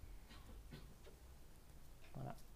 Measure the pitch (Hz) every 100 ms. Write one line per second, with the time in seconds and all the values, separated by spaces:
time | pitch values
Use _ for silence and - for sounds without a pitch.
0 | - - - - - - - - - -
1 | - - - - - - - - - -
2 | - 139 131 - -